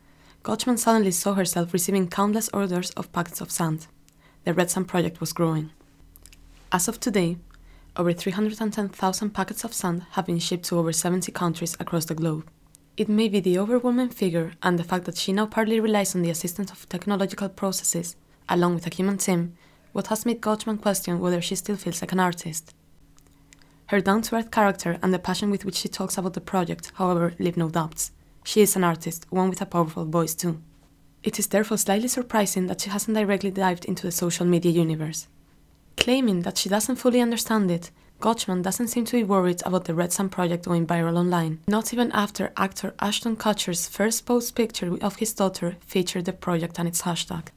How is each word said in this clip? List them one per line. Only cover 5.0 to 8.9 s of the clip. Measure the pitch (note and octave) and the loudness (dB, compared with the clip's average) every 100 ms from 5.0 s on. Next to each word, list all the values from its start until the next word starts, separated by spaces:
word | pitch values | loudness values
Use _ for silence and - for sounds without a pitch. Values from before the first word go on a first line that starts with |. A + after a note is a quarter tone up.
| E3+ E3+ | 0 -2
was | D#3+ | -6
growing. | - E3 D#3 D#3 - _ _ - - - - - - - | 0 0 0 -4 -10 _ _ -20 -20 -20 -20 -20 -20 -2
As | F3+ F3+ | 0 0
of | A3 | -2
today, | B3+ G3 E3+ F3 - - - - - - | 0 2 2 -2 -10 -20 -20 -20 -10 -2
over | F3 | 0
three | E3+ G3 | 0 -2
hundred | F#3+ G#3+ G#3+ | -2 -2 -2
and | A3 | -4
ten | G#3+ | -2
thousand | G3+ | -4